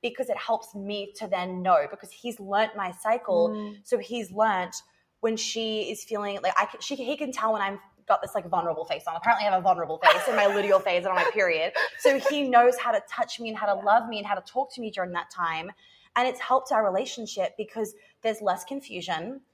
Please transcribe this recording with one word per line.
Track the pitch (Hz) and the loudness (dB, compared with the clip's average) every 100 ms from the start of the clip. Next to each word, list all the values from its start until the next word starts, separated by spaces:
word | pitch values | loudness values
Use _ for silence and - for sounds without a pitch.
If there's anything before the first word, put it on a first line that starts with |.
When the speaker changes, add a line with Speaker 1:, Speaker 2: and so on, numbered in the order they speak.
Speaker 1:
because | 240 240 254 | -8 -6 -6
it | 214 | -4
helps | - 220 - | -2 -4 -4
me | 208 196 208 202 | -12 -8 -8 -8
to | - 214 | -12 -4
then | 185 185 180 | -4 -4 -2
know," | 180 170 147 | 4 4 4
because | - 190 | -8 -16
he's | - 240 226 | -12 -12 -10
learnt | 196 196 220 208 | -2 0 0 -2
my | 190 | -8
cycle. | 202 214 240 - 180 208 | -4 -2 -2 2 2 2
Speaker 2:
Mm. | 214 208 - | 0 -8 -14
Speaker 1:
So | - 233 | -2 -2
he's | 196 240 190 | -2 -6 -6
learnt | 190 220 190 180 - _ _ _ _ | 0 2 2 -2 -8 _ _ _ _
when | 226 220 | -2 -2
she | - 226 226 220 202 | -4 -4 -4 -4 -4
is | 208 | -8
feeling | - 214 202 202 | -8 -6 -4 -2
like, | 185 - | 0 2
I | 202 | 0
can, | - | -4
she, | - 277 | -8 -6
he | 240 285 | -6 -4
can | 294 | -6
tell | 254 220 | -2 -2
when | 214 | 0
I'm | 196 196 _ _ - | -2 -6 _ _ 0
got | 190 | 0
this, | - 214 | 0 -6
like, | 170 | -2
vulnerable | 180 170 156 | -2 0 -4
face | 165 147 - | -4 -6 -6
on. | 165 | -4
Apparently | 190 226 208 | 2 2 4
I | |
have | 185 | 2
a | |
vulnerable | 185 170 160 156 | 4 2 0 4
face | - - 262 | 6 6 2
in | 214 | 2
my | 202 | 4
luteal | 202 202 190 | 2 4 4
phase | 190 180 185 | 4 0 0
and | |
on | 185 | 2
my | 170 | 2
period. | 214 185 160 165 - 508 - | 2 2 2 0 0 -4 2
So | 508 277 | 4 4
he | - 294 277 | 2 0 6
knows | 240 240 247 | 8 8 4
how | 240 | 0
to | 220 - | -2 -2
touch | - 226 - | -6 -6 -6
me | 233 | -10
and | 214 | -4
how | 202 | -2
to | 196 | 0
Speaker 2:
Yeah. | 202 | 4
Speaker 1:
love | 226 233 | 4 4
me | 220 | -8
and | 202 | -4
how | 202 | -6
to | |
talk | - 247 247 | -4 -6 -4
to | - | -6
me | 220 | -8
during | 208 180 | -6 -4
that | 175 - | -4 -8
time. | - 170 165 175 - _ _ _ 240 | -4 -4 -2 -8 -14 _ _ _ 0
And | 254 | 0
it's | 254 | -2
helped | - 254 254 | 2 2 2
our | 233 | 2
relationship | 208 190 254 - 214 - 180 - | 2 0 -4 -8 -10 -4 -4 -4
because | 208 226 208 - _ _ | -10 -6 -6 -8 _ _
there's | 226 220 | -4 -2
less | 208 185 - | -2 -2 -4
confusion. | 277 - 190 170 160 180 269 _ | -10 -10 -12 -6 -6 -6 -12 _